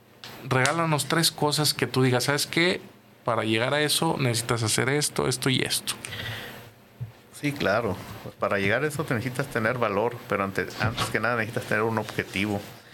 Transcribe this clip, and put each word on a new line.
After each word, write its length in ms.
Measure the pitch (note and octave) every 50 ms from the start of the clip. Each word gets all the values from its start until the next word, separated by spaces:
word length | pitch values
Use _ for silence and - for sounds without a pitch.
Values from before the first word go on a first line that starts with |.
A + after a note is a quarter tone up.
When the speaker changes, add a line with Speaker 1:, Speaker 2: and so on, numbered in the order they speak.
| - - - - - - - - - C3
Speaker 1:
regálanos 560 | C3 C3 B2+ C#3 D#3 E3+ E3 D#3+ D#3 C#3 -
tres 260 | - D#3 E3 D#3+ -
cosas 420 | - - D3+ D3 C#3+ D3 D3+ C#3+ -
que 140 | - C3 -
tú 160 | - C3 C3
digas, 220 | C3 B2 B2 -
"¿Sabes 200 | - C#3+ D3 -
qué? 360 | - - E3 E3+ F3+ G3+ - - - - - - - - - -
Para 200 | B2+ A#2 A2+ A2
llegar 280 | A2 A2 A2 A#2 C3 C#3
a 60 | D3
eso 360 | D3+ D3 - - E3 E3 - -
necesitas 440 | C3+ B2 A2+ A2+ A#2 - B2 A2+ A#2
hacer 260 | A2 - - A#2+ B2+
esto, 400 | C#3 D3 D3 - - - D3 C3+
esto 200 | B2+ - - C3+
y 120 | C3 -
esto". 320 | - - - - - - - - - - - - - - - - - - - - - - - - - - - - A#2+ - - - - - - -
Speaker 2:
Sí, 120 | - D3 C#3
claro. 420 | - - F#2+ G2+ A#2 A#2+ G#2 - - - - - - - - - -
Para 200 | A2 G2 G2+ G2
llegar 240 | G2 G2 G#2+ B2+ C#3+
a 40 | D3+
eso 160 | C#3+ D3 D#3
te 100 | - C#3
necesitas 340 | A2 B2 B2+ B2 - C#3 C#3
tener 300 | - A#2+ A2 A2 B2+ B2
valor, 380 | A#2+ G#2+ G2 G2 A2 A#2+ A#2+ A#2 - -
pero 160 | - F#2+ G2
ante-, 240 | G2 F#2+ G2+ F2+ - - -
antes 260 | G#2 A2 A#2+ - -
que 140 | - - A2+
nada 160 | G#2+ A#2 B2 A#2
necesitas 260 | G#2+ G#2+ A#2 - -
tener 180 | - A2 G#2+ A2
un 140 | A2+ A2 A2
objetivo. 640 | G#2+ - - - F#2 - - F2+ G2+ G#2 G2+ G2+ - - - - - -